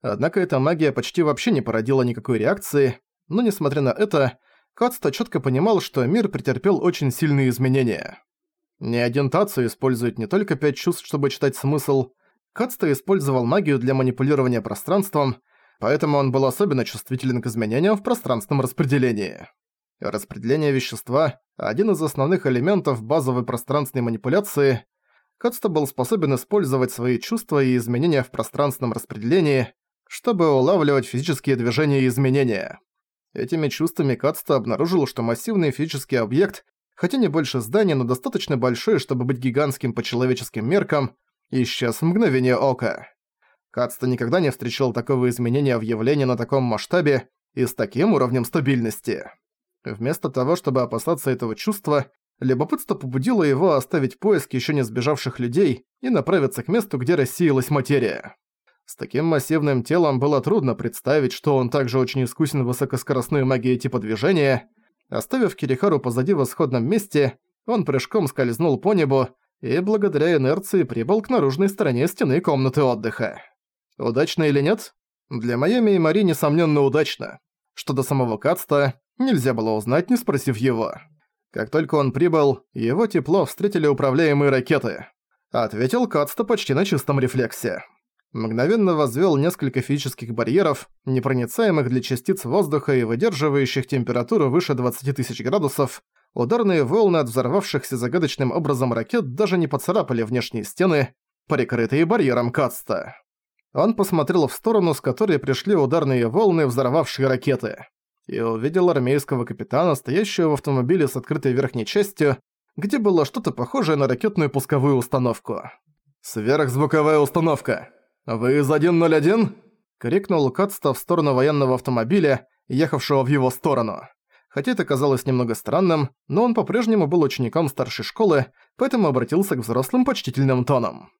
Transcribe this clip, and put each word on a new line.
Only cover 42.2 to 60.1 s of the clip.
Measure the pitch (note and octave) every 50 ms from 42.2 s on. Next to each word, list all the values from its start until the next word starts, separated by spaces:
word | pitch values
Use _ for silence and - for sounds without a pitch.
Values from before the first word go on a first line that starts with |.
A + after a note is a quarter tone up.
| A#3 F3+ C3 C3 B2+ B2+ B2+
ока. | A#2 G#2+ C#3 B2+ - - A2 D#2+ - - - _ _ _ _ _ _ _ _ _ _ _ _
Кацто | - - B2 A#2+ - - -
никогда | B2+ B2+ A#2+ A#2+ A#2 A#2+ F3+
не | F3 C#3+
встречал | B2+ - - A#2+ A2+ - C#3 B2+ G#2+
такого | A#2+ A#2 - C#3 B2+ B2 B2
изменения | A#2 - B2 A#2 A#2+ C#3 D3 C#3 B2
в | A#2 A2
явлении | A2 A#2 G#2+ A2 B2 D3 D3 C3+
на | B2+ B2+ A2
таком | A#2+ - - C#3 C3
масштабе | B2 A2+ G#2 - - - F3+ E3+ D3 C#3 B2+ - _ _ _ _ _ _
и | - B2
с | A#2+ -
таким | - A#2 G2 - A#2+ D#3+ A3 G#3+
уровнем | C#3+ - B2 A#2 C3 A#2
стабильности. | - - F3 C3+ C3 C#3 B2 A#2 A2+ G#2+ - - - G#2+ D#2 - - - _ _ _ _ _ _ _ _ _ _
Вместо | A#2+ A#2 G#2 A2+ B2+ D#3+ - - D3+
того, | C3 C3+ B2+ C3 E3+
чтобы | E3+ - - C3 C3
опасаться | B2 A#2 A#2 A2+ - - E3+ D3 - C#3
этого | B2+ B2 - A2+ A2
чувства, | - - - G#3+ G#3 _ - D3+ C#3+ C3+ - _ _ _ _ _ _
любопытство | B2+ C3 C3 B2 D3 - - - - - -
побудило | - - C3 B2 C3+ C3+ G#3 C4 G#3+ E3+
его | D3 C#3 C3 E3+ F#3+ D#3
оставить | C3+ A#2+ - - E3+ C3+ C3 - _
поиск | - G3+ G#3 E3 C3+ - -
еще | C3 B2 - D3+
не | D3 C3
сбежавших | A2 A2 B2 A#2+ C#3+ D3+ C3 - C3+ - -
людей | B2 A#2+ A#2+ E3 G3+ D#3+ B2 - _ _ _ _
и | - B2+
направиться | B3 F3 C3+ - G3 F#3 C#3+ C3 - - B2
к | -
месту, | F3+ A#3+ - - - C#3
где | B2+ A#2+ F3
рассеялась | D#3 C3+ - - - F3 D#3+ C#3 C3 B2 -
материя. | D3+ C#3+ B2+ - C#3+ C#3 B2+ G#2 D2+ - - - - _ _ _ _ _ _ _ _ _ _
С | _ -
таким | _ - - - B2 D3+
массивным | E3 D#3+ C#3+ C3 - D#3 D#3+ D3 D3 C#3 B2+ A#2
телом | - D3+ F3 E3+ D3+